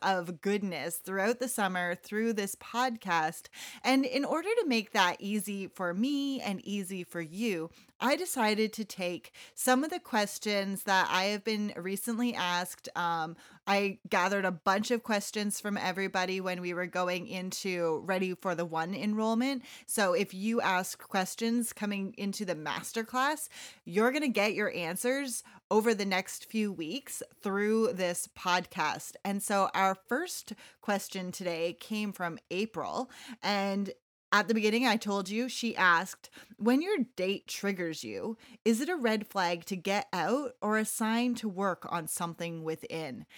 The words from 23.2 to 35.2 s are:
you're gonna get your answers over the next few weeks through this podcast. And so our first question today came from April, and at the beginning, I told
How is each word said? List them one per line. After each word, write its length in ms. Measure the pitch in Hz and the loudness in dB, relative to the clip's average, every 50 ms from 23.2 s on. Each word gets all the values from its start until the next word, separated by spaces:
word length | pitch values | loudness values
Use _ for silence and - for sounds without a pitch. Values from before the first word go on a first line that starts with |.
| 262 285 311 294 - - - - - - - - _ | 2 2 0 -2 -6 -12 -12 -16 -16 -16 -18 -16 _
you're 280 | - 170 202 220 247 | -2 2 4 4 4
gonna 180 | 262 302 302 277 | 4 2 0 2
get 240 | 220 208 196 220 196 | 2 4 2 2 2
your 200 | 170 214 190 - | 2 0 0 -2
answers 680 | - 175 160 180 190 - 240 262 277 285 262 233 - - - - - _ _ | -2 -4 -4 -4 -2 0 0 0 0 -2 -4 -6 -8 -10 -12 -20 -20 _ _
over 240 | 196 214 208 233 233 | 2 4 4 4 2
the 120 | 196 202 | 2 0
next 400 | 202 190 185 190 - - - - | 0 0 0 0 -2 -8 -12 -12
few 260 | - - 220 214 208 | -4 -2 0 0 0
weeks 500 | 190 165 165 151 190 277 - - - - - - - _ - | -2 -4 -6 -6 -6 -8 -8 -8 -10 -10 -10 -12 -16 _ -4
through 480 | 208 190 196 208 208 220 220 226 214 - | -2 0 2 2 2 4 4 2 2 2
this 340 | 185 185 175 175 - - - | 0 0 0 0 -2 -6 -8
podcast. 880 | _ - - 185 175 185 185 - - 175 156 151 - - - - - - _ | _ -6 0 2 2 2 0 -2 -4 -2 0 0 0 -4 -8 -12 -16 -8 _
And 180 | 196 202 202 - | -2 -2 -2 0
so 260 | - 214 196 190 - - | 0 2 4 4 4 4
our 240 | 180 190 190 190 - _ _ | 4 4 4 2 0 _ _
first 460 | 240 277 349 359 - - - - 220 - - - - _ | -2 -2 -2 -4 -6 -10 -10 -12 -14 -16 -16 -20 -20 _
question 540 | - - 202 196 196 - - 190 185 180 175 | -2 -2 0 0 -2 -4 -8 -6 -6 -6 -8
today 420 | - 190 180 170 160 165 175 170 - | -6 -4 -4 -2 0 -2 -2 -4 -6
came 320 | - - 226 214 214 208 185 | -10 -6 -4 -2 -2 -4 -4
from 260 | - 185 170 165 156 - _ | -4 -4 -6 -6 -8 -8 _
April, 600 | 170 180 208 220 - 165 135 92 76 101 262 254 - - - - 247 - - | -4 -2 -2 -2 -4 -6 -6 -4 -4 -4 -6 -6 -8 -18 -16 -16 -16 -6 -2
and 480 | 190 208 202 196 196 196 202 202 190 - - _ _ _ _ _ _ | 0 0 2 0 0 0 0 -2 -4 -6 -12 _ _ _ _ _ _
at 160 | - 208 208 - | 4 4 4 4
the 60 | 226 | 2
beginning, 320 | 220 214 214 214 233 262 | 4 4 4 4 4 4
I 100 | 247 208 | 4 4
told 320 | 226 - 208 202 202 | 2 2 0 0 0